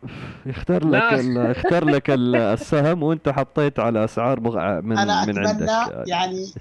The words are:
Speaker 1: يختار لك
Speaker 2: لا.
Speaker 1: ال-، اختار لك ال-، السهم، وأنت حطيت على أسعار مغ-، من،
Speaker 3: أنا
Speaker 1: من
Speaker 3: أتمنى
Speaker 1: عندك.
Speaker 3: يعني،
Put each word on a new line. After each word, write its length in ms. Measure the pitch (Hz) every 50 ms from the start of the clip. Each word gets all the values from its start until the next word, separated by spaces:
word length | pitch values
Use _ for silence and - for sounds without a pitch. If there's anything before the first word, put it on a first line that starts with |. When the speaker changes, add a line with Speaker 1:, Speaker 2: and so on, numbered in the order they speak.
| - - - - - - - - -
Speaker 1:
يختار 420 | 135 127 - - - 180 180 151 160
لك 140 | 151 196 226
Speaker 2:
لا. 180 | 233 226 135
Speaker 1:
ال-، 180 | 123 127 123 120
اختار 460 | 120 113 127 - - 359 170 175 165
لك 260 | 151 147 139 - -
ال-، 260 | 143 131 123 123 123
السهم، 640 | 120 113 101 107 113 - - 160 151 143 156 170 175 147
وأنت 260 | 151 165 160 - 147
حطيت 500 | 135 139 135 - - - 147 143 135 -
على 260 | 110 113 117 110 107
أسعار 360 | 110 - - 117 123 135 127
مغ-، 440 | 113 117 113 101 80 98 101 82 87
من، 140 | 110 113 -
Speaker 3:
أنا 260 | 202 202 208 - -
Speaker 1:
من 220 | 208 208 202 202
Speaker 3:
أتمنى 240 | 208 208 214 - 220
Speaker 1:
عندك. 380 | 220 226 233 - - - - 175
Speaker 3:
يعني، 440 | 175 175 185 185 185 185 190 196 175 -